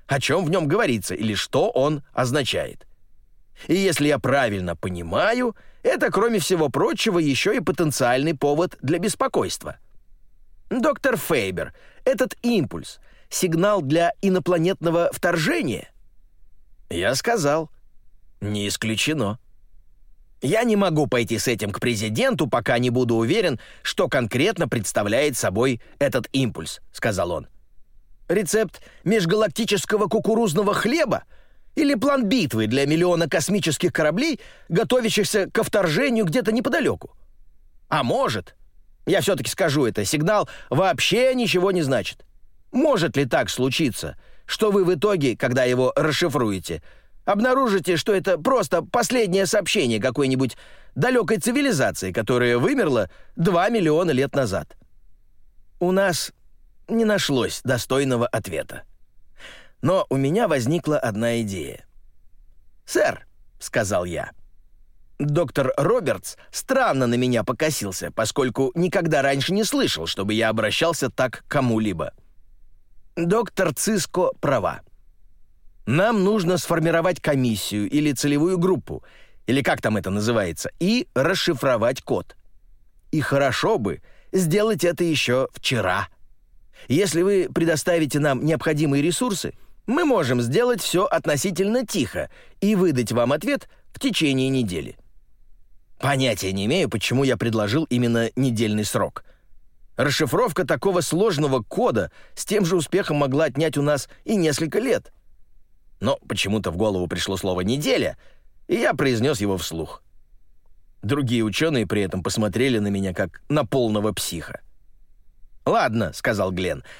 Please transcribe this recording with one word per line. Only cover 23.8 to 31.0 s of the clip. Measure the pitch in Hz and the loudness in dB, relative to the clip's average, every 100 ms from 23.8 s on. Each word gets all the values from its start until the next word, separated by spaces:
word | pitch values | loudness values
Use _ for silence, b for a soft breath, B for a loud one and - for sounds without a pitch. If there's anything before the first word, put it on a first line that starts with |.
что | - - 170 | -6 -2 0
конкретно | 135 117 123 180 190 139 | 0 0 0 0 0 -2
представляет | 120 98 110 104 117 151 120 | -2 -2 -2 0 2 0 0
собой | 104 95 131 117 b b | -2 0 0 -2 b b
этот | 139 123 - | -2 0 -2
импульс», — | 135 123 - 80 - - | -2 -2 -4 -10 -12 -16
сказал | - 117 92 87 | -6 -4 -2 -2
он. | 78 - - - - - - - - - | -4 -8 -18 -20 -20 -20 -20 -20 -20 -2
«Рецепт | 185 185 214 220 - B B | -2 2 0 0 -4 B B
межгалактического | 175 220 165 214 214 - 226 202 - 208 208 | 0 0 2 2 0 0 -2 -2 0 0 2
кукурузного | 214 196 226 226 156 202 | 0 2 2 2 2 0
хлеба — | 202 226 320 | 0 0 0